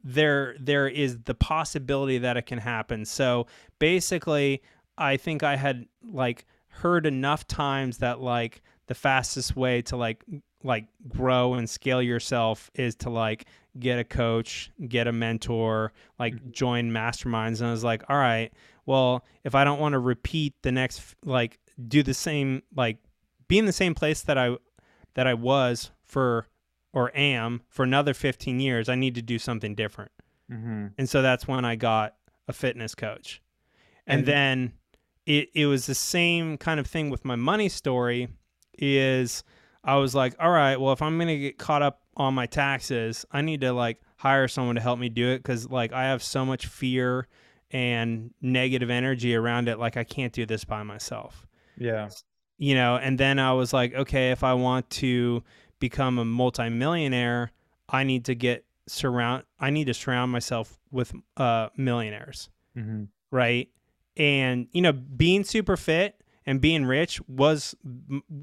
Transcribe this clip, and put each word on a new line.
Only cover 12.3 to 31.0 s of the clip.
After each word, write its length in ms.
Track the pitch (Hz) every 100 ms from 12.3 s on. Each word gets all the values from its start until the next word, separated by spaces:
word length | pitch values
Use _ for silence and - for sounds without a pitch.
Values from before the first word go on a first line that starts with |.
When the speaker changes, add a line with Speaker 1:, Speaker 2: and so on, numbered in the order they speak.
| 123 113 110 -
Speaker 1:
is 220 | - 123 113
to, 140 | 127
like, 360 | 117 110 110 - - _ 131
get 200 | 123 123
a 40 |
coach, 680 | 113 - 117 113 113 - - - 135
get 200 | 120 117
a 40 |
mentor, 800 | 117 113 113 - 117 113 110 110 - - -
like, 160 | 117 113
Speaker 2:
Mm-hmm. 160 | 131
Speaker 1:
join 400 | 117 123 120 117
masterminds. 680 | 113 113 - 127 113 113 110
And 80 | 120
I 40 |
was 120 | 117
like, 200 | 120 113 -
"All 80 | 143
right, 360 | 131 113 113 - - _ -
well, 400 | 135 127 123 - _
if 120 | - 139
I 100 | 139
don't 140 | 143
wanna 200 | 151 139
repeat 540 | 123 120 - 160 147 -
the 100 | 139
next, 280 | 127 127 -
f-, 160 | - - 165
like, 340 | 127 117 - _ - 120
do 140 | 135
the 120 | 135
same, 500 | 131 - 151 135 131 -
like, 240 | 143 120 110 _ _ _ _ -
be 80 | 190
in 80 | 214
the 80 |
same 200 | 175 185
place 280 | 160 156 156
that 160 | - 135
I, 180 | 123 123 - _ _ _ _ -
that 120 | 127
I 60 |
was 580 | 120 120 135 127 120 - - _
for, 420 | 139 127 117 - _ _ _ _
or 180 | - 120
am 500 | 139 143 127 117 120 -
for 160 | -
another 300 | 127 139 147
fifteen 460 | 131 139 127 - 127
years, 280 | 135 120 113
I 80 | 127
need 200 | 131 120
to 60 |
do 180 | 113 117
something 360 | - 113 104 104
different." 360 | 107 - 101 _ _ _ -
Speaker 2:
Mm-hmm. 380 | 120 113 107 101
Speaker 1:
And 120 | 98